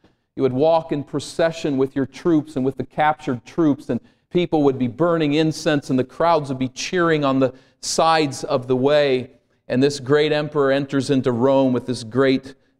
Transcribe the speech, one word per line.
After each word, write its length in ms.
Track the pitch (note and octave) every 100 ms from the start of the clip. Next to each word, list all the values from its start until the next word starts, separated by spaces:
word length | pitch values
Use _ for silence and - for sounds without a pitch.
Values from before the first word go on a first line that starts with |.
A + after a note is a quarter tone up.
| _ _ _ -
You 60 |
would 120 | C3+
walk 360 | B2+ D#3 E3 D#3+
in 140 | D3
procession 720 | C#3 D3 - - E3 E3 D#3+ C3
with 180 | C3+
your 120 | C#3 C3
troops 500 | - F3 D#3 - C3+
and 80 |
with 140 | C3 C3+
the 80 | B2
captured 580 | - D3+ D#3 - A#2+
troops, 460 | - - D#3 C3+ -
and 100 | A#2+ - _ _
people 340 | F3+ F3 D#3
would 140 | C#3 B2+
be 100 | B2
burning 460 | A2 E3+ E3 D3
incense, 560 | D3 D#3+ D#3 E3+ D3 -
and 60 | C3
the 60 |
crowds 460 | B2+ - E3 D#3+ C#3
would 100 | C3
be 100 | C3
cheering 560 | - - F#3 E3+ D#3
on 140 | C#3 C3
the 160 | C3 - _ _
sides 640 | - - E3 D#3+ D3+ B2
of 240 | - C#3 B2
the 80 |
way. 560 | B2+ C3+ D3 C#3+ B2+ A#2 _ _ _ -
And 120 | B2+
this 200 | C#3 C#3+
great 320 | B2 D3 D3+
emperor 400 | D3+ D3+ D3+ C3+
enters 360 | C#3 C#3 C#3 C3+
into 220 | C3+ B2+
Rome 420 | A2+ C3 C3+ C3
with 140 | B2 B2
this 160 | A#2+
great 540 | A2+ A#2+ C3+ C3 - - _